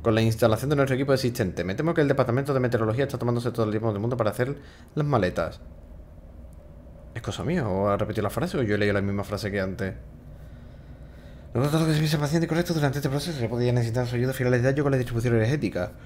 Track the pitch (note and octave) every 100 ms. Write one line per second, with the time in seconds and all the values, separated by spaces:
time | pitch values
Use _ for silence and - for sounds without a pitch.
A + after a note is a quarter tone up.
0 | A#2 A2 A2+ A2 A#2 G#2+ C3+ D3 C3+ B2+
1 | C#3 C3 B2+ B2 G2 E2 F2 G2+ D#3 E3+
2 | C#3+ C#3 A#2 A#2+ C#3 C3+ B2 A#2+ A2 A2+
3 | C3+ - A#2+ A#2+ A#2+ - G#2+ G#2+ A2+ G2+
4 | A#2 B2 G#2+ - B2+ C#3+ - - - -
5 | D3 B2+ F2+ F#2 E2 - - - - -
6 | - - - - - - - - - -
7 | - - - G2 G2 F3 A2+ F#2+ G2+ G2+
8 | A2 G#2+ G2+ - F3 F#3 A2 G#2 G#2 G2+
9 | G2 G2+ G2 G2+ G#2 G2 F#2+ F2+ F#2+ -
10 | - - - - - - - - - -
11 | - - - - - A2 C#3+ D#3 D#3+ D3+
12 | D#3 D#3 D3 E3 D#3+ D#3+ F3 E3 C#3+ C#3
13 | C#3 C#3+ E3 D3 A#2 A#2+ B2 B2 A2+ A#2
14 | A#2+ A#2+ B2+ C3 B2 B2 B2+ C#3 C#3+ C3+
15 | A#2 A#2 A#2+ A#2 A2 D3 A2 F2+ F2+ -